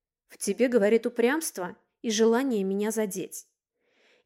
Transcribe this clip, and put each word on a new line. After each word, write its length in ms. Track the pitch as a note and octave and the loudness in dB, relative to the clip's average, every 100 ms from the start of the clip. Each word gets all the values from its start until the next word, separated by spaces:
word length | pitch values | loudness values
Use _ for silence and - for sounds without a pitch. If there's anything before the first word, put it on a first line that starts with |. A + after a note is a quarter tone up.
| _ _ _ | _ _ _
В 80 | - | -12
тебе 320 | - G3 B3+ | -6 0 2
говорит 380 | A#3+ G3+ A3+ A#3 | 4 4 2 0
упрямство 720 | A#3 A#3 D4+ D#4+ - F3+ - _ _ | 0 0 0 -4 -8 -10 -12 _ _
и 80 | A#3+ | -4
желание 540 | G#3 A3+ A3+ C#4 A3 | 2 4 4 0 -2
меня 260 | F#3+ G3 G#3 | -2 -2 -2
задеть. 560 | A3 G#3+ F#3 - - - _ _ _ _ _ _ _ | -2 -4 -6 -10 -12 -18 _ _ _ _ _ _ _